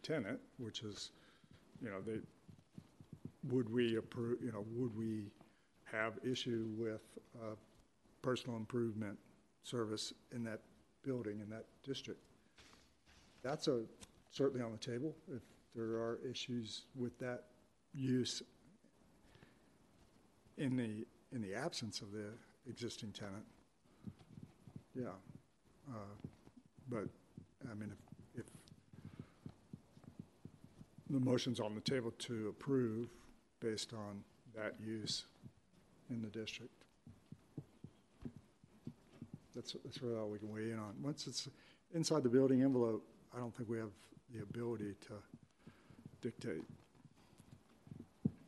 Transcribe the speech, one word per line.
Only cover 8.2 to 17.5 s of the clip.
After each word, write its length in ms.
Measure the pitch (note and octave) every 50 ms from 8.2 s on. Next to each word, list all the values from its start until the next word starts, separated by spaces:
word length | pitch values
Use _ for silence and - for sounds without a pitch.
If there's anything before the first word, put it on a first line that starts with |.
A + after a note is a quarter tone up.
personal 360 | - C3 B2 A#2 - C3 A#2 A2+
improvement 600 | A2 - B2 A#2+ A#2 A2+ G#2 G#2+ A2 G2+ F#2+ - - - - - - - _ _ -
service 500 | - - B2 A2+ G#2+ G#2+ G2+ - - - - - -
in 120 | - A#2+ A#2
that 180 | A2+ G#2+ A2 - - - - - - - _ -
building, 360 | C#3 B2+ B2 A2 G#2+ G#2 G#2+
in 100 | G#2 G#2
that 160 | A2 A2 - - - - -
district? 380 | C3+ C3+ - - G#2+ F#2+ - - - - - - - _ - - - - - - - - - _ - - - - - - -
That's 260 | - B2 D3 D#3 - D#3+
a, 140 | C3 A#2 A2+ - - - - - - - - -
certainly 340 | - - C3+ C3+ - B2 A#2+
on 80 | A2+
the 60 | A2 G#2+
table 380 | - C3 A#2 A#2+ C#3+ D#3+ D3+ - - G3+
if 140 | C#3+ A2+ - - - - - - -
there 220 | A#2+ A2+ A2+ A2+ A2+
are 220 | A2+ A#2 A#2 - - C3
issues 540 | A#2+ - - - B2 A#2+ A2+ G#2+ G#2+ - - - -
with 220 | C3 B2 A#2 - -
that 260 | C3 B2 B2 A#2+ - -